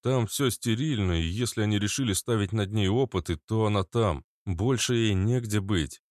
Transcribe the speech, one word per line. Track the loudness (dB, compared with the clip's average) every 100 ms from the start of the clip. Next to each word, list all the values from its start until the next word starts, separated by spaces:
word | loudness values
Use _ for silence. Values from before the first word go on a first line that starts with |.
Там | 0 0 0
всё | 0 0
стерильно, | 0 -2 0 0 0 2
и | 2
если | 0 -2 -4 -2
они | 0 2
решили | 0 0 0
ставить | -2 0 0 0
над | -2 -2
ней | 0 2
опыты, | 2 0 -2 -4 -6
то | _ 0 2
она | 0
там. | 0 0 0 -2 -8 _
Больше | -6 -2 0 0 0
ей | 2 2
негде | 2 2 0 0 -2
быть. | 0 0 -2 -6 _